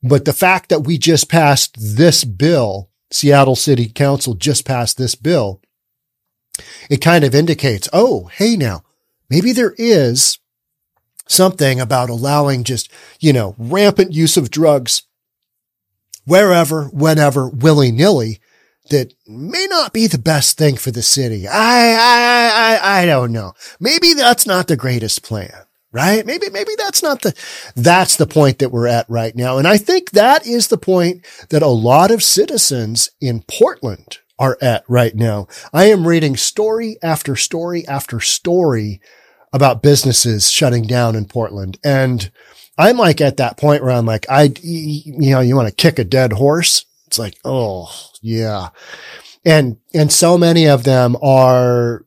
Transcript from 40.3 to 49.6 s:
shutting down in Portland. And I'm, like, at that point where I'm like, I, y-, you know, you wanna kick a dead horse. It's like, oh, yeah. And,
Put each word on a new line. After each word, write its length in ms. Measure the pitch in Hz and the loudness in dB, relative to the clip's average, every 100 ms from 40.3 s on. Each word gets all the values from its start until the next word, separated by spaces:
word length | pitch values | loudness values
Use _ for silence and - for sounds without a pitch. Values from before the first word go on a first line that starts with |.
| 107 - | 0 -2
shutting 380 | - 143 120 110 | 0 0 0 -2
down 280 | 123 120 110 | -2 0 -2
in 100 | 101 | -4
Portland. 520 | - 110 101 95 95 | -6 -6 -8 -10 -6
And 480 | 147 135 131 123 95 _ _ _ _ - | -2 0 0 -2 -8 _ _ _ _ 2
I'm, 200 | 180 247 | 2 4
like, 240 | 196 147 | 2 2
at 160 | 147 139 | 0 0
that 180 | 123 - | -4 -2
point 280 | 147 147 | 0 0
where 100 | 127 | 0
I'm 120 | 123 117 | -2 -2
like, 200 | 110 - | -4 0
I, 180 | 135 147 | 2 2
y-, 40 | - | 0
you 720 | 165 165 151 151 156 147 139 | -10 -8 -8 -8 -10 -2 2
know, 80 | 131 | 2
you 160 | 123 135 | 2 2
wanna 160 | 113 | 0
kick 260 | - 170 160 | -4 -4 -4
a 60 | |
dead 300 | 101 131 127 | -2 0 0
horse. 500 | 104 139 160 165 - - _ _ | 0 0 0 -2 -4 -6 _ _
It's 100 | - | -8
like, 200 | 107 - 120 | -8 -12 -8
oh, 440 | 131 113 92 85 - - _ | -4 -4 -6 -12 -18 -20 _
yeah. 500 | 110 113 110 104 87 _ - - - - - - 175 | -8 -6 -4 -6 -10 _ -20 -20 -20 -20 -20 -6 2
And, 320 | 156 | 2